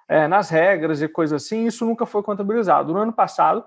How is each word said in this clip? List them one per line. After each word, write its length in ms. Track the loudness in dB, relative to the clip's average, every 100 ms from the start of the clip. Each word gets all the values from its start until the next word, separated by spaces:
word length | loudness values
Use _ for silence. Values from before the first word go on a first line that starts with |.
| -2
é, 180 | 0 4
nas 220 | 2 2
regras 540 | 2 4 2 -2 -2
e 60 | -4
coisa 280 | -2 -2 -2
assim, 300 | -4 -4 -4
isso 180 | -2
nunca 220 | -4 -2 -2
foi 160 | -4
contabilizado. 720 | -4 -6 -2 -2 2 2 2
No 80 | -2
ano 120 | -2
passado, 520 | 0 -2 2 2 2